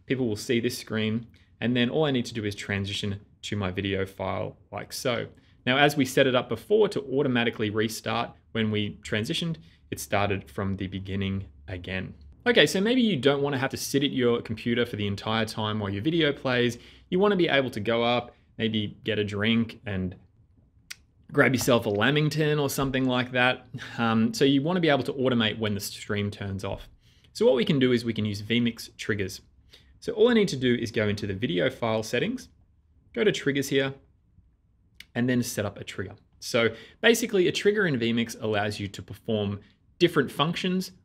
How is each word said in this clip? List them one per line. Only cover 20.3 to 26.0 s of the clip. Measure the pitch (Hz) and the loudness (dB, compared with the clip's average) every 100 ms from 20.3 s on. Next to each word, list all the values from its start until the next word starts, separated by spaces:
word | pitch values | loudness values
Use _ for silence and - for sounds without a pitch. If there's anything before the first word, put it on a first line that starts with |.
| _ _ _ _ _ _ - _ _ - | _ _ _ _ _ _ -20 _ _ -4
grab | 143 135 | 2 4
yourself | 127 - 117 113 | 4 4 2 2
a | |
Lamington | 101 113 151 151 151 151 151 | 2 2 4 2 0 0 0
or | 139 | 0
something | 147 135 131 131 | 0 -2 0 0
like | 123 123 | 0 0
that. | 127 123 127 - 117 - - | 2 2 2 -6 -14 -12 -2
Um, | 117 113 113 | 2 4 2
so | 113 | 4
you | 139 139 | 4 4
wanna | 147 185 | 2 2
be | 165 | 2
able | 139 | 2
to | 127 | 0
automate | 135 127 120 107 110 | 0 2 2 2 0
when | 107 98 | -2 -2
the | |
stream | - - | -6 -12